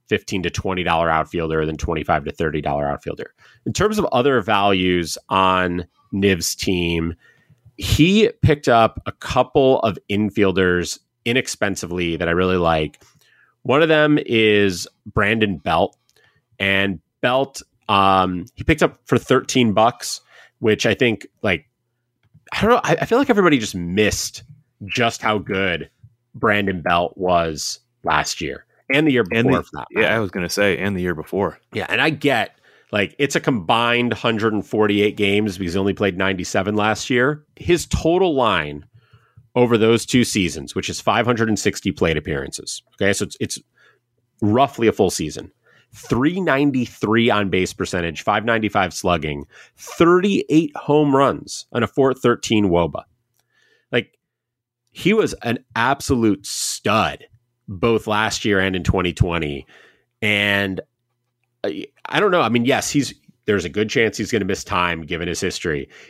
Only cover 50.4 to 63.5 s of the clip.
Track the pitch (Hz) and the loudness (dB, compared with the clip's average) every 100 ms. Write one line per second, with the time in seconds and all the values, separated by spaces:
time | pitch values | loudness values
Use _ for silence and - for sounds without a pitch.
50.4 | - 151 165 - - 151 143 135 135 82 | 2 2 2 -4 0 2 4 4 2 0
51.4 | - - - 120 110 - 135 - 123 120 | -8 -16 -8 -4 -2 2 0 2 0 0
52.4 | - 110 101 85 82 - - _ _ _ | 0 2 2 2 0 -4 -14 _ _ _
53.4 | _ _ _ _ - 123 - _ _ _ | _ _ _ _ -6 -4 -4 _ _ _
54.4 | _ _ _ _ _ - 170 214 160 - | _ _ _ _ _ -4 0 2 2 -2
55.4 | 117 - _ 117 123 143 - 127 113 98 | -6 -6 _ -2 0 -2 -2 0 2 0
56.4 | - - - - 107 107 82 - - _ | -4 -8 -8 -6 -2 0 0 -4 -16 _
57.4 | _ _ - 92 117 110 107 104 107 - | _ _ -16 -2 0 0 0 0 0 -2
58.4 | 113 98 95 92 85 95 90 80 92 85 | 0 0 0 -2 -2 0 0 -2 -2 -2
59.4 | 76 69 - - _ _ _ - 104 104 | -4 -8 -12 -20 _ _ _ -6 -2 0
60.4 | 101 101 98 90 - _ _ _ _ _ | 2 0 -2 -4 -10 _ _ _ _ _
61.4 | _ _ 101 92 - _ - 151 202 180 | _ _ -8 -8 -12 _ -6 0 2 2
62.4 | 117 120 120 120 - 147 123 - _ _ | 2 2 2 0 0 -2 -4 -8 _ _
63.4 | - | -2